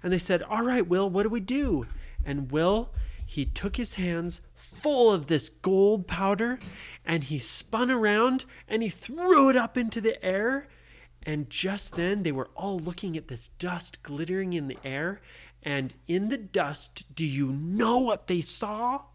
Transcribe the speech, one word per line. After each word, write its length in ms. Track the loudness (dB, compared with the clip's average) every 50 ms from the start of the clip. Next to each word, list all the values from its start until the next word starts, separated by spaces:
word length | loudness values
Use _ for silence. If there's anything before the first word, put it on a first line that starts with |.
| 0
And 100 | 0 0
they 60 | 0
said, 240 | 2 2 0 0 0
"All 200 | 0 -2 0 0
right, 240 | 2 2 2 2
Will, 220 | 2 2 2 2 2
what 140 | 2 2 0
do 60 | 2
we 100 | 0 -2
do?" 480 | -2 -2 -2 0 2 2 0 0 -2 -4 -8 -10 -10 -10 -4 -4 -2
And 280 | -2 -2 -4 -4 0
Will, 400 | 0 2 4 4 4 2 0 -2 -4 -4 -4 -4 -6 -10 -10
he 200 | -6 -4 -4 -2
took 320 | -2 -4 -4 -4 -4 -2
his 180 | -2 -4 -4 -4
hands 460 | -2 -2 -2 0 -2 -2 -4 -6 -8 -14 -20 -20
full 580 | -20 -20 -20 -18 -2 0 2 4 8 8 8
of 140 | 8 6 2
this 240 | 2 2 2 2 -2
gold 580 | -12 -4 0 2 6 6 6 6 6 4 0
powder 520 | -4 -4 0 2 2 2 2 0 -2 -2 -4 -8 -16 -16 -16 -16 -18 -18 -12 -4
and 180 | 0 0 0 0
he 160 | -2 -4 -4
spun 500 | -2 -2 -2 -2 -4 -4 0 0 2 2
around 560 | 2 2 4 4 4 4 4 4 2 0 -4 -6 -18 -20 -10
and 160 | -4 -2 0 0
he 60 | -2
threw 600 | -4 -8 -14 -12 -8 -2 6 8 8 8 8 8
it 60 | 6
up 200 | 4 2 2 -2
into 240 | -2 -2 -2 -4 0
the 240 | 0 0 -2 0 -2
air. 440 | -2 -2 0 0 0 0 -2 -4 -10 -20 -20 -20 -20 -20 -20 -20 -20 -20 _ -8
And 260 | -6 -4 -4 -4 -6
just 440 | -6 -4 -4 -2 -2 -2 -4 -4 -2
then 280 | -2 -2 0 0 0 0
they 80 | -2
were 180 | -2 -2 -4 -6 -8
all 240 | -8 -6 -4 -4 -4
looking 380 | -4 -6 -8 -6 -6 -6 -6
at 100 | -6 -8
this 200 | -8 -10 -8 -10
dust 540 | -10 -8 -8 -6 -6 -4 -4 -6 -8 -10 -16
glittering 520 | -12 -10 -6 -6 -4 -4 -2 -2 -2 -2 -2
in 140 | -2 -2
the 100 | -4 -8 -8 -8
air. 380 | -8 -6 -4 -4 -4 -6 -8 -14 -20 -20 -20 -20 -20 -20 _ -6
And 300 | -4 -4 -2 -4 -6 -8 -14 _
in 220 | -2 -2 0 0 -2
the 80 | -4 -4
dust, 680 | -6 -4 -2 -2 -2 -2 -4 -8 -10 -12 _ -18 -18 _ -6
do 100 | -4 -2
you 280 | -2 0 0 0 0
know 480 | -2 -4 -4 -4 0 2 2 4 4 4
what 260 | 4 2 0 -2 0
they 160 | -2 -2 -2
saw? 640 | 0 -2 -4 -4 -4 -4 -4 -2 -2 -2 -2 -2 -6 -12 _